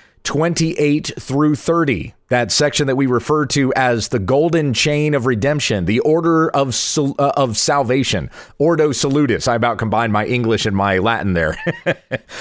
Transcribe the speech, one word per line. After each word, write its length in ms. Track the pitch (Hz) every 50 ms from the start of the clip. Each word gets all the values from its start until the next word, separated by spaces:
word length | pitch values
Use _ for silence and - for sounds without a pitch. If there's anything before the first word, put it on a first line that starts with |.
| - _ _ _ -
twenty-eight 880 | - - 139 156 170 170 - 165 160 - - 147 147 143 151 - - - -
through 340 | - - 131 139 151 151 151
thirty, 600 | - - - 165 170 165 143 123 87 - - - _ _ -
that 220 | 123 123 120 101
section 360 | - - 151 147 - - 151 135
that 80 | 131
we 100 | 131 143
refer 400 | 131 123 117 - - 151 151 151
to 260 | 131 - 147 139 127 123
as 320 | - 131 127 120 117 104 -
the 100 | - 120
golden 560 | 95 90 123 139 156 170 160 170 156 143 120
chain 400 | - - 156 147 147 151 151 147
of 140 | 139 113 131
redemption, 580 | 127 107 98 135 151 151 - - 123 101 90
the 140 | 82 107 120
order 500 | - 151 156 165 165 165 165 160 160 156
of 240 | - 139 139 135 117
sal-, 400 | - - - - - 147 139 143 -
uh, 120 | 139 143 - -
of 180 | 139 127 110
salvation, 760 | - - - 147 143 139 113 127 139 131 - - 95 73 62 - - - - - -
Ordo 340 | 143 160 170 160 156 151
Salutis. 560 | 135 - - 143 135 143 151 135 107 85 - -
I 60 | 120
about 240 | 117 110 120 117 101
combined 340 | - 110 101 110 117 113
my 140 | 104 104 107
English 400 | - 123 123 120 113 113 101 -
and 100 | 110 101
my 220 | 98 98 101 98 95
Latin 360 | 92 113 113 110 - 101 92
there. 220 | 87 82 80 - - - 175 160 - -
<laughs> 100 | 185 160 - _ - - - - - - -